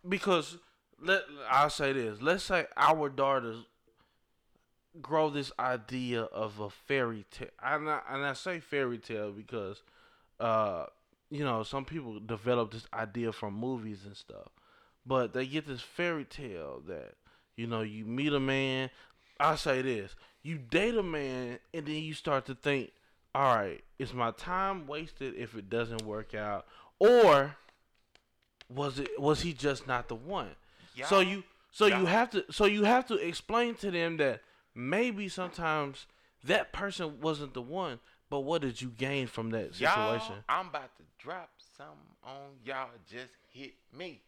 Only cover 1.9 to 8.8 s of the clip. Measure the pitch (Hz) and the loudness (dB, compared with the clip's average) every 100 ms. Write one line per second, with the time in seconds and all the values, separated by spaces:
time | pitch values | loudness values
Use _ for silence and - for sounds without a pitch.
1.9 | 135 113 104 139 190 - 180 - - 147 | 2 -2 0 0 0 2 0 0 4 6
2.9 | 160 147 135 139 135 117 113 113 _ _ | 6 2 2 2 2 0 -8 -14 _ _
3.9 | _ _ _ _ _ _ _ _ _ _ | _ _ _ _ _ _ _ _ _ _
4.9 | 170 135 156 156 143 131 - 123 127 107 | -18 0 2 2 0 -4 -2 -2 -2 -4
5.9 | 127 127 117 110 - 107 104 104 - - | -4 -2 -2 -2 -4 -6 -6 -10 -10 -2
6.9 | 139 120 110 98 - 123 - 127 147 151 | 0 0 -4 -12 -14 -16 -8 -2 -2 0
7.9 | 151 - 135 143 131 185 170 - 147 | -4 -4 -4 -4 -4 -6 -8 -2 0